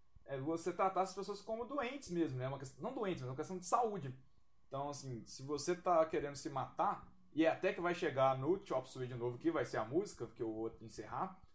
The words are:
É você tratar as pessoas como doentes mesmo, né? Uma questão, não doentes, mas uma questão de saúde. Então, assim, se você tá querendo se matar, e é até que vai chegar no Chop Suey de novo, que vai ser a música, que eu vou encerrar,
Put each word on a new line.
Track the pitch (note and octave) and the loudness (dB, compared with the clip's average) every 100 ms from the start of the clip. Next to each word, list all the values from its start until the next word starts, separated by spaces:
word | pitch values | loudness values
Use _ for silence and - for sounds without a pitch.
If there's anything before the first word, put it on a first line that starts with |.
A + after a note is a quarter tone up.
| - - - | -20 -18 -8
É | C3+ | -4
você | C#3+ E3 F3+ | -2 0 -2
tratar | E3+ F#3+ F3+ | 2 2 2
as | F#3 G3 | 0 -2
pessoas | F#3+ G3+ | -6 -6
como | - A3+ A#3 | -4 -4 -2
doentes | C#4+ A#3+ C#4 - | -2 -2 -4 -2
mesmo, | F3 D3+ B2+ | 2 2 0
né? | C3 | -4
Uma | C3+ | -4
questão, | C3+ - | -8 -6
não | G3+ | -6
doentes, | C4+ G3+ C#3+ | -2 -2 -2
mas | B2+ | -4
uma | C3 | -6
questão | D3+ F#3 | -6 -4
de | F3+ | 2
saúde. | A#3+ A#3 C#3 C3+ B2+ - - - - - | 4 4 0 -6 -10 -16 -20 -20 -20 -8
Então, | C3+ C#3+ | -4 -4
assim, | C#3 C3+ A#2 F#2 | -4 -6 -8 -8
se | - | -10
você | C3+ D3 F3 F3 | -4 -2 0 0
tá | F#3 E3 D#3+ | 4 6 6
querendo | D#3 C#3+ C#3 | 2 0 -4
se | D#3+ | -4
matar, | C3+ - - F#3+ - - - - | -4 -4 2 2 0 -8 -20 -6
e | C#3+ D#3+ | 4 4
é | |
até | - F#3 | 6 0
que | G3+ | 2
vai | F3 F3 | 0 2
chegar | D#3+ C3+ C3+ C3 | 2 6 6 6
no | C#3 F#3+ - | 2 2 2
Chop | C3 C3 | -2 -2
Suey | C3 B2 | -6 -6
de | B2 | -2
novo, | B2 B2 | -2 0
que | D#3+ | 0
vai | D#3 A#2+ | 2 0
ser | B2+ | 0
a | A2 | 2
música, | D#3 G#3 - A2+ | 0 0 -4 -8
que | - | -4
eu | A2+ | -4
vou | A2 A2+ - | -2 -4 -6
encerrar, | A2+ G#2+ G2+ B2 F#3+ F#3 - | -14 -12 -6 -4 -4 -6 -20